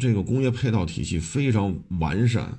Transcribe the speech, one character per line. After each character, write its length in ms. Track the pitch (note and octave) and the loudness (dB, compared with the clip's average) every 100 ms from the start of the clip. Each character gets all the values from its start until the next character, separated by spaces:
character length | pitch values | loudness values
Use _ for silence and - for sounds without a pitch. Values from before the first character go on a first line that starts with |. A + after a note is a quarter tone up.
这 120 | B2+ | 0
个 80 | G#2 | 2
工 220 | F2+ C3 | 0 0
业 80 | C3+ | 0
配 220 | A#2+ B2+ | 0 0
套 120 | G#2+ | 2
体 200 | E2+ D#2+ | 0 -4
系 160 | D2+ F2 | -4 -4
非 320 | D#2+ C3 C#3 | -2 0 2
常 280 | A2 G2 F2 - F2+ | 2 2 -2 -4 -2
完 260 | D#2+ F2 A#2+ | 0 2 2
善、 320 | A2+ - | 2 -2